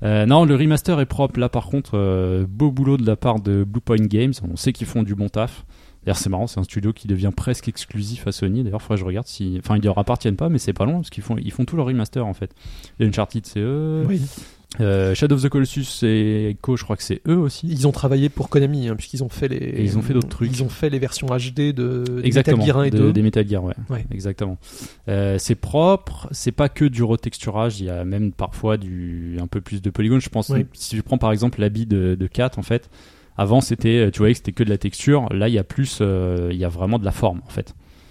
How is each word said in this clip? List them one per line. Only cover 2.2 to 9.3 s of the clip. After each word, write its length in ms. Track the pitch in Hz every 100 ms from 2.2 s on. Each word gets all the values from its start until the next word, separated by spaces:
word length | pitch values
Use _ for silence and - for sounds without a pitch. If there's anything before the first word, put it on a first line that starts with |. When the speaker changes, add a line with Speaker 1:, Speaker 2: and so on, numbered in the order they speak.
| 92 92 95
Speaker 1:
beau 240 | 104 147
boulot 280 | 131 135 139
de 80 | 110
la 100 | 104
part 240 | 123 110
de 240 | 101 101
Blue 160 | 98 113
Point 160 | - 110 104
Games. 240 | 107 131 127 87
On 40 | 87
sait 160 | 135
qu'ils 120 | 117 113
font 160 | 117
du 100 | 101
bon 140 | 101 101
taf. 340 | 107 117 - - - - -
D'ailleurs, 120 | - 92
c'est 100 | 98
marrant, 200 | 92 117
c'est 100 | 101
un 40 |
studio 280 | 95 104 104
qui 140 | - 104
devient 240 | 92 101
presque 340 | - - 123 -
exclusif 580 | - - 107 101 120 -
à 60 |
Sony. 300 | - 95 117
D'ailleurs, 180 | 117 104
faudrait 140 | - 104
que 40 |
je 60 | 92
regarde 200 | 98
si, 300 | 127